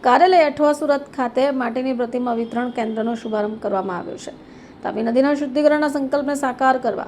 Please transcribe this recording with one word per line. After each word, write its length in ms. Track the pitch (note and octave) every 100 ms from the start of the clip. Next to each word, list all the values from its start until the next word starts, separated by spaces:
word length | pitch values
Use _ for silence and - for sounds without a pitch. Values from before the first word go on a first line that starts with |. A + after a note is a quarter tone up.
કાર્યાલય 380 | C4 B3 F4+ F#4
અઠવા 340 | D4+ C#4+ D4
સુરત 280 | D4 D4+ C#4+ C#4+ -
ખાતે 340 | B3 A#3 C4+
માટીની 420 | C4 A#3+ A#3+ C4
પ્રતિમા 420 | B3 A#3+ B3 B3
વિતરણ 360 | A#3 A#3 A#3 B3
કેન્દ્રનો 440 | A#3+ G#3+ A3 A3
શુભારંભ 440 | A#3 A3+ G#3+ G#3 A3
કરવામાં 400 | G#3 G3 F#3+ F3
આવ્યો 180 | - -
છે. 140 | - - - - - -
તાપી 200 | - -
નદીના 320 | A#3 A#3+ C4+
શુદ્ધિકરણના 540 | C#4+ D4 B3+ D4 D4+ D4+
સંકલ્પને 460 | C#4+ C4+ C#4+ C#4
સાકાર 440 | C#4 C#4 B3 C4 C4
કરવા, 280 | A#3+ G3+